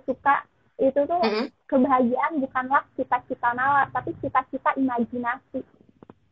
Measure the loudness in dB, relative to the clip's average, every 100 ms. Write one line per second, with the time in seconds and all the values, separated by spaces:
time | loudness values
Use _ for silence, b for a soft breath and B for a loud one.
0 | -4 -2 0 0 -2 _ _ 0 2 2
1 | 0 0 0 0 -4 -8 -2 2 4 4
2 | 2 0 -2 -2 -4 -4 0 -2 -2 -6
3 | -4 -4 -4 -4 -2 0 2 2 0 -4
4 | -8 -8 -4 -2 -2 -2 -2 0 0 0
5 | -4 -4 -6 -6 _ -12 -12 _ _ _
6 | -20 _ _